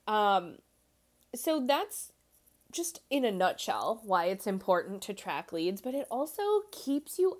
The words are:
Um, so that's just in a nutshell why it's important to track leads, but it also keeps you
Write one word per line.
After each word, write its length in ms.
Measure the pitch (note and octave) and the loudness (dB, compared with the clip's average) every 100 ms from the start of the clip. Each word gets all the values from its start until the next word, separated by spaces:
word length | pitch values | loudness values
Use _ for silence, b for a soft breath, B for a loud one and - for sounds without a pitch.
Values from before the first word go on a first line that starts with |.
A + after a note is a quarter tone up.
| - | -2
Um, 460 | G#3+ G3+ F#3+ F3 - _ _ _ _ _ _ _ | 2 4 4 0 -10 _ _ _ _ _ _ _
so 300 | B3 - D#4 | -6 -2 0
that's 480 | B3+ C#4+ G#4 - - _ _ _ _ _ _ | 2 0 -2 -8 -14 _ _ _ _ _ _
just 280 | - E4+ - - | -2 -2 -4 -2
in 140 | C#4 | 2
a 60 | A#3+ | 2
nutshell 680 | F#3+ F3+ - - G#3 D3+ A3+ | 4 2 2 -2 -2 0 -2
why 220 | G#3+ E3+ E3+ | 2 2 2
it's 200 | G3 G#3+ | 0 -2
important 560 | F#3+ - F3 F3+ G3 | -2 2 2 0 -6
to 120 | - | -10
track 380 | G3+ - D3 - | -10 -6 -8 -6
leads, 280 | E3 E3+ G3 | -2 -2 -2
but 140 | B3+ | -4
it 120 | C4+ - | -4 -4
also 320 | B3 D#4 - G#4 G#4 G#4 | -4 -4 -2 0 0 0
keeps 460 | - - C#4+ D4 - | -8 -4 -4 -2 0
you 200 | F#4 F4+ | 0 0